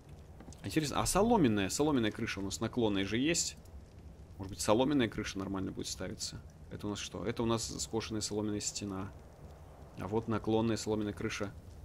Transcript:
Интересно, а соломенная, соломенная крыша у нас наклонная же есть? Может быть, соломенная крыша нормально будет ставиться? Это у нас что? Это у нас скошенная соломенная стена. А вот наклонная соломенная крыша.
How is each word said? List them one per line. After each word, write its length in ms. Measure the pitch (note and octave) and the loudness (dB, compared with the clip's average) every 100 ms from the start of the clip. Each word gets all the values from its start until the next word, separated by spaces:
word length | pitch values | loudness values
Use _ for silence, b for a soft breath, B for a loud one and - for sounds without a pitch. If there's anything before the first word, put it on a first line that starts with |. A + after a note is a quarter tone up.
| - - - - - - | -18 -18 -18 -16 -16 -10
Интересно, 360 | G#2 D#3+ D3 - | -2 0 2 2
а 60 | A2 | 4
соломенная, 640 | F3+ A3 A#3 C3+ G#2 F#2+ | 4 6 8 8 6 4
соломенная 420 | - D3 C#3 A2 | 4 4 4 2
крыша 300 | - A2+ - | 0 -4 -2
у 40 | |
нас 160 | G2 G2 | -4 -2
наклонная 440 | A2+ B2 A2 G2 | -2 2 4 4
же 140 | G2 A2 | 2 2
есть? 380 | C#3+ E3 - - - - - - - - - - | 2 2 0 -6 -14 -18 -18 -18 -18 -18 -16 -10
Может 120 | G2 | -10
быть, 100 | G2+ | -4
соломенная 480 | - A2 C3 D3 A2+ | 4 4 6 4 2
крыша 300 | - G#2 F#2+ | 0 -4 -4
нормально 320 | F#2+ G2 F#2+ | -4 -2 -4
будет 160 | F#2+ - | -4 -8
ставиться? 540 | - F#2+ A2 - - - - - | -6 -6 -6 -8 -8 -14 -16 -14
Это 160 | A2+ G#2 | -8 -4
у 20 | |
нас 80 | G2+ | -4
что? 260 | - F#2+ | -6 -4
Это 200 | F#2+ A#2+ | -4 0
у 20 | A#2 | 2
нас 180 | A2+ - - | 2 0 -6
скошенная 380 | - A2+ - G#2+ | -4 -2 -2 -4
соломенная 400 | G#2 G#2 G#2 G#2 | -2 0 0 -2
стена. 520 | - - G#2 F#2+ G2+ - - - - - - - - - | -2 -4 -4 -4 -6 -10 -18 -18 -18 -18 -18 -18 -16 -8
А 100 | F#2+ | -2
вот 200 | G#2+ A2+ | 0 2
наклонная 480 | G#2+ G#2+ A2 A2+ G#2+ | 0 4 4 4 2
соломенная 360 | - G#2+ G#2 | 0 0 0
крыша. 400 | G#2 A2 - G2+ - - - | -2 -4 -4 -6 -6 -14 -16